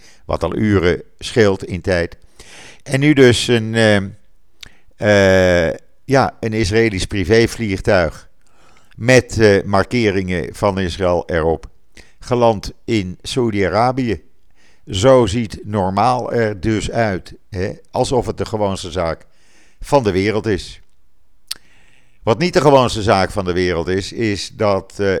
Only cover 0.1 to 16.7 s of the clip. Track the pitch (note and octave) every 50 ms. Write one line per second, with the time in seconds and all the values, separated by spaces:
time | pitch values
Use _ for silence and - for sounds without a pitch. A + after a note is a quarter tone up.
0.1 | - - - - D#2+ D#2 E2+ E2 - - A2+ G#2+ G2+ F#2+ E2 F2+ D#2+ - - -
1.1 | - - - - - A#2+ G#2+ G2+ F#2+ - - - G2 F2 - G2+ F#2 F2 E2+ -
2.1 | - - - - - - - - - - - - - - - - C3+ C3+ C#3 D3+
3.1 | D3 C#3 C3 B2 A#2 - - - B2 A2+ A2 A2 A2 A2+ A2+ G#2+ G#2 G2+ G2 G2
4.1 | G2 - - - - - - - - - - - - - - - - - - G#2
5.1 | G#2 G2+ G2 F#2+ F#2+ F#2+ F#2 F#2 F2 F2 E2 D#2+ - - - - - - - -
6.1 | C3 C3+ A2+ E2 - - - A2 G#2+ A2 A2+ F#2 G#2+ A2+ A#2 A2+ G2+ F2+ - -
7.1 | G#2 G2+ F2+ D#2 A2 A#2 A#2 G#2 - - A#2 G#2 F#2+ F#2 - A2 G#2 F#2 E2+ D2+
8.1 | - - - - - - - - - - - - - - - - - - A2 A#2+
9.1 | B2+ B2 - - - G#2+ A2+ G#2 G2 G2 - F#2+ G2+ G2 F#2 - - B2 A2+ G#2
10.1 | F#2 G2 F#2+ F#2 F#2 F2 C2 - - - A2 G#2 F#2+ G2 F#2+ F2 D#2+ - F#2+ F2
11.1 | F2 E2+ - - E2 E2 D#2 E2 D#2+ D#2 - - - - - - - - - -
12.1 | - - - - B2+ A#2+ A#2+ A#2 A2 F#2+ - - - - - - A#2+ G#2+ F#2 F2+
13.1 | F2 - - - - C3+ A#2+ A2+ G2+ G2+ G2 F2 E2+ G#2+ A#2+ B2+ B2+ C3 C3 A#2
14.1 | F#2+ - - - - - - - - - - - - - - - - F#2 G2+ C3+
15.1 | C3 B2+ A#2+ F#2+ F#2 B2 A#2 G#2 - - - G#2 G#2 G#2 F#2 F#2 F#2+ G2 G#2+ B2+
16.1 | B2+ B2 A2+ - - A#2 A2+ G#2+ G#2+ F#2 F2+ A2+